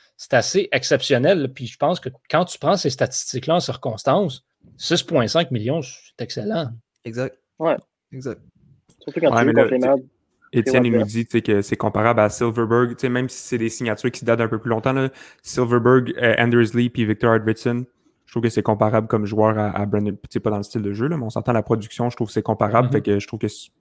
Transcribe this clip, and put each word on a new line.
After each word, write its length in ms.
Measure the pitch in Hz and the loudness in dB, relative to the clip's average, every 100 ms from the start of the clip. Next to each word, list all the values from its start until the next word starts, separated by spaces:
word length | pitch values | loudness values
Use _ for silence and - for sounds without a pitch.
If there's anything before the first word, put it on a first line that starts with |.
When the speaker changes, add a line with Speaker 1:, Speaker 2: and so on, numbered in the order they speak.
| _ - | _ -20
Speaker 1:
c'est 180 | - | 0
assez 340 | 123 - 185 196 | 0 2 0 0
exceptionnel. 800 | 127 - 135 - 127 143 190 131 | -2 0 0 2 2 4 2 0
Puis 120 | - 120 | -8 -14
je 120 | - | -4
pense 200 | 143 180 | -2 -2
que 100 | 135 - - | -6 -14 -4
quand 160 | 156 | -2
tu 140 | 180 - | -2 -2
prends 180 | 143 190 | 0 0
ces 140 | 160 | 0
statistiques-là 640 | 131 123 - - 127 156 | -2 -4 -4 -8 -6 -2
en 60 | 175 | 0
circonstance, 840 | - 123 131 110 - 156 190 - _ _ _ - | -2 -6 -6 -4 0 2 0 -6 _ _ _ -10
six 260 | - 170 | -2 -2
point 260 | - 156 110 | 0 0 2
cinq 220 | 160 170 | 0 0
millions, 300 | 120 110 160 | -2 -2 -4
c'est 400 | 135 - _ - | -6 -14 _ -14
excellent. 440 | 117 - 202 220 151 113 _ _ 120 | -10 -8 -6 -4 -6 -10 _ _ -12
Speaker 2:
Exact. 320 | 117 127 - _ - | -8 -8 -10 _ -6
Speaker 3:
Ouais. 180 | 160 139 - _ _ | -2 -2 -6 _ _
Speaker 2:
Exact. 280 | 131 127 - _ _ _ _ _ _ | -12 -10 -12 _ _ _ _ _ _
Speaker 3:
Surtout 200 | - 165 | -10 0
quand 140 | 160 | 2
Speaker 4:
Ouais, 60 | 117 | 4
Speaker 3:
tu 60 | 139 | 4
Speaker 4:
mais 40 | |
Speaker 3:
joues 40 | - | 4
Speaker 4:
là, 60 | |
Speaker 3:
contre 80 | 113 | 4
les 40 | 127 | 4
meilleurs 160 | 127 139 - _ _ _ _ | 2 2 -2 _ _ _ _
Speaker 4:
Étienne, 320 | 127 117 127 123 | -2 2 4 4
il 60 | |
nous 40 | 120 | 2
Speaker 3:
adverses. 120 | 104 | 0
Speaker 4:
dit, 140 | 113 117 | -2 -2
tu 40 | |
sais, 100 | 117 | 0
que 180 | 110 104 | 2 0
c'est 160 | 101 110 | 0 -2
comparable 440 | 110 107 113 113 | 0 2 2 4
à 100 | 107 | 2
Silverberg. 600 | - 120 113 113 117 123 120 | 2 -2 0 2 2 2 -2
Tu 40 | |
sais, 80 | 127 | -4
même 180 | 123 127 | -2 -4
si 80 | - | -8
c'est 220 | - 123 | -6 -4
des 100 | 113 | -4
signatures 420 | - 120 107 127 | -4 -4 -2 -4
qui 140 | - | -4
datent 160 | 120 117 | 0 0
un 80 | 113 | 0
peu 100 | 113 | -2
plus 120 | 120 | -2
longtemps, 240 | 110 120 | -2 0
là, 160 | 135 131 - - _ | 0 -2 -6 -20 _
Silverberg, 720 | - - 120 120 117 127 120 - | -8 -2 2 4 6 4 4 0
euh, 120 | 120 110 | 2 4
Anders 300 | 120 120 110 | 4 4 4
Lee 140 | 117 120 | 2 0
puis 160 | 120 | 0
Victor 280 | 107 104 120 | -2 2 4
Arvidsson, 520 | 113 107 110 120 120 127 _ _ _ | 4 2 -2 -2 -2 -6 _ _ _
je 80 | _ | _
trouve 100 | 120 | -4
que 40 | 113 | -2
c'est 140 | 107 | 0
comparable 440 | 104 104 110 110 110 | 0 2 2 2 0
comme 200 | 113 104 | 0 0
joueur 320 | 107 107 107 | 2 2 2
à, 200 | 104 95 | 0 -2
à 60 | |
Brandon. 280 | 101 104 104 | -2 0 -2
Tu 60 | 101 - | -4 -6
sais, 100 | - | -6
pas 80 | 113 | -2
dans 80 | 104 | -4
le 60 | |
style 180 | 101 120 | -4 -4
de 120 | 101 | -4
jeu, 120 | 101 131 | -2 -4
là, 100 | 165 | -4
mais 60 | |
on 40 | 113 | -4
s'entend 240 | 113 110 | -4 0
la 100 | 113 | 2
production, 460 | - 113 104 - 120 | 2 -2 -2 -4 -4
je 80 | - | -4
trouve 120 | 110 | -4
que 40 | |
c'est 100 | - | -2
comparable, 440 | 107 107 104 113 127 | -2 0 2 2 2
Speaker 1:
Mhm. 40 | |
Speaker 4:
fait 80 | 123 | 0
que 160 | - 101 | 0 -2
je 80 | - | -2
trouve 140 | 110 | -6
que 80 | 107 | -8
c'est 200 | - - _ | -8 -18 _